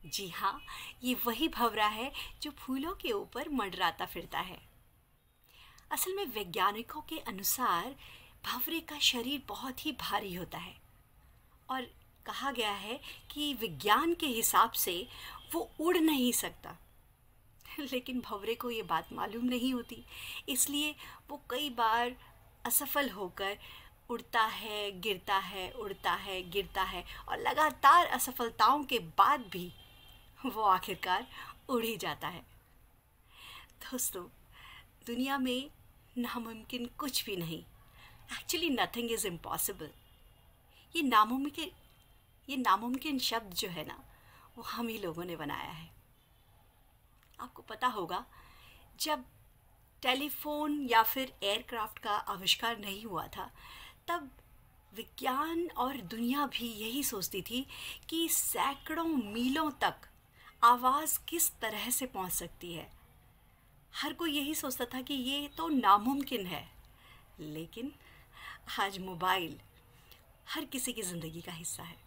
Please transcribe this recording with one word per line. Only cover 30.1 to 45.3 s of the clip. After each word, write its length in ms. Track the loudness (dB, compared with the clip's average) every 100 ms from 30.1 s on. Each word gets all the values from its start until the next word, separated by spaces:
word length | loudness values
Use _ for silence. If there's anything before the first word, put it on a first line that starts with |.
| -20 -20 -6 -4
वो 160 | 2
आखिरकार 680 | 6 6 4 -4 2 0 0 -14 -16 -16 -2
उड़ 160 | 0 0
ही 120 | -2
जाता 300 | -4 -4 -6
है। 140 | -8 -16 -20 -20 -20 -20 -20 _ _ -20 -20 -18 -18 -20 -16 -8
दोस्तों, 320 | -2 -2 -4 -10 -16 -20 -20 -20 -20 -20 -16 -6
दुनिया 300 | -2 0 2
में 340 | 2 0 -4 -16 -20 -20 -10 -6
नामुमकिन 680 | -4 -4 -6 -10 -8 -6 -6
कुछ 400 | -4 -2 -2 -2
भी 100 | -4
नहीं। 280 | -4 -6 -10 -20 -20 -20 -20 -20 -12
Actually, 440 | -12 -4 0 2 4
nothing 380 | 2 0 -2 0
is 80 | -2
impossible। 640 | -4 -6 -2 -2 -4 -10 -14 -20 -20 -20 -20 -20 -20 -20 -20 -6 0
ये 60 |
नामुमकिन, 680 | 6 8 8 4 -2 -4 -8 -10 -20 -20 -20 -20 -20 -20 -6
ये 80 | 0
नामुमकिन 640 | 4 4 4 -2 -2 0
शब्द 340 | 0 0 -2
जो 140 | -4 -4
है 200 | -4 -8
ना, 160 | -10 -16 -20 -20 -20 -20 -14
वो 60 |
हम 240 | -8 -4 -4
ही 100 | -4
लोगों 280 | -4 -4
ने 100 | -6